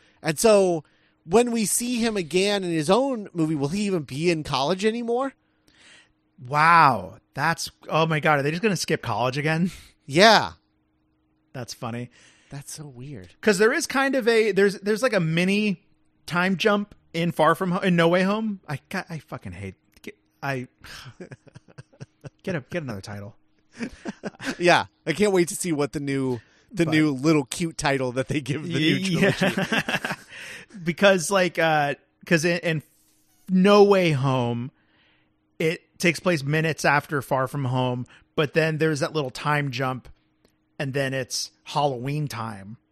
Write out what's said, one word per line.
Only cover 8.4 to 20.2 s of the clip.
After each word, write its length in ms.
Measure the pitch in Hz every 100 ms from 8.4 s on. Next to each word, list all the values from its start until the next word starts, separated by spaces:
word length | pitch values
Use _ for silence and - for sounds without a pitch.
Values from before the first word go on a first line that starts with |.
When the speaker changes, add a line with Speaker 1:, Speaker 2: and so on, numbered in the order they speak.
Speaker 2:
they 80 | 143
just 120 | 170
gonna 120 | 220 165
skip 260 | - 156
college 360 | - 104 127 139
again? 340 | 151 160 180 -
<laughs> 60 | - _ -
Speaker 1:
Yeah. 460 | 147 220 196 92 - _ _ _ _ _ _ _ _ _
Speaker 2:
That's 200 | 135 117
funny. 360 | - 120 117 123 _ _ _ _
Speaker 1:
That's 240 | 139 -
so 120 | - 147
weird. 440 | 120 139 120 90 _
Speaker 2:
'Cause 200 | 220 185
there 120 | 220
is 160 | 311 -
kind 280 | 262 269 269
of 120 | 220
a, 240 | 226 220
there's, 260 | 185 202 208
there's, 200 | 202 214
like, 120 | 262
a 80 | 208
mini 600 | 160 165 185 208 214 175 _ _ _ _ -
time 320 | 175 185 180
jump 380 | 214 208 208 _ _
in 180 | 165 170
Far 240 | - 156 165
From 160 | 190
Ho-, 80 | 180
in 160 | 190 170
No 140 | 170
Way 140 | 180
Home. 360 | 190 214 220 196 -
I 100 | 135 -
ca-, 160 | 190 -
I 100 | 156
fucking 340 | - 131 104
hate, 220 | 90 98 - _ _ - -